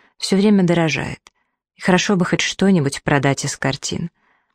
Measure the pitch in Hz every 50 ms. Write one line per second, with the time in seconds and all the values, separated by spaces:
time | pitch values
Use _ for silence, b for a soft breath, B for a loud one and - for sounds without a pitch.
0 | _ _ _ - - - 196 190 196 220 208 196 180 165 170 170 165 156 135 139
1 | 139 - 139 - _ - _ _ _ _ _ _ _ _ _ - - - 185 175
2 | - - 208 175 180 - 175 156 - - - - 196 196 190 170 139 143 - -
3 | - 185 151 139 131 139 135 - - 135 - - - 139 135 - - - - -
4 | 170 170 _ _ _ _ _ _ _ _ _